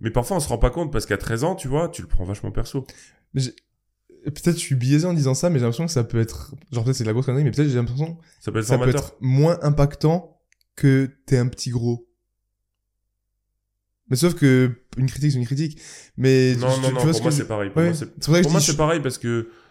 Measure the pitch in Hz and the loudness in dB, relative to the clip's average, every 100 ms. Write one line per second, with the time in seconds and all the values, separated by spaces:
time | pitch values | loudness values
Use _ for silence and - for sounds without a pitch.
0 | 113 120 117 185 - 117 127 165 165 123 | -4 -2 -2 -2 -2 0 0 0 -4 -4
1 | - 98 - 113 151 185 131 139 170 170 | -4 -4 -4 -4 -2 -4 -4 -4 -4 -6
2 | 87 - 92 101 101 104 - 139 123 - | -2 -2 0 -6 -6 -6 -4 -6 -10 -16
3 | - _ _ 135 127 - _ _ _ _ | -20 _ _ -4 -4 -6 _ _ _ _
4 | _ _ - 147 170 165 - 131 123 147 | _ _ -12 -4 -2 -2 -2 -2 2 2
5 | 175 170 131 131 175 147 120 117 165 127 | 2 0 0 0 0 2 0 -2 -2 -2
6 | 113 113 113 - - - - 120 113 131 | -2 -2 -2 -4 -16 -20 -10 -4 -2 -2
7 | 110 110 135 127 151 - 147 123 120 123 | 0 -2 0 0 0 2 0 0 -2 -4
8 | 160 165 _ _ - 107 110 131 127 139 | -6 -8 _ _ -6 -4 0 2 2 0
9 | 143 - 131 131 156 170 147 147 147 - | -4 -6 0 4 4 2 0 2 2 2
10 | 151 170 - _ _ _ _ - 143 135 | 0 0 -4 _ _ _ _ 0 2 4
11 | 135 - - 131 123 - - 120 117 120 | 0 -6 -2 0 0 -4 -6 -4 -4 -4
12 | - _ _ _ _ _ _ _ _ _ | -8 _ _ _ _ _ _ _ _ _
13 | _ _ _ _ _ _ _ _ _ _ | _ _ _ _ _ _ _ _ _ _
14 | - 127 175 - 139 127 127 123 _ - | -4 0 0 4 4 6 4 0 _ -4
15 | 131 - 147 127 120 139 160 160 - - | -4 0 -2 0 -2 -4 -4 -8 -20 -20
16 | - - 127 131 127 120 127 131 131 127 | -16 0 4 6 4 2 0 0 0 0
17 | 147 165 165 147 113 107 101 160 170 160 | 0 2 0 0 -2 -4 -2 0 0 0
18 | - - - 165 - 165 147 151 156 165 | -6 -8 2 4 4 4 2 2 0 0
19 | 135 123 117 117 113 - _ | -2 -6 -4 -4 -4 -12 _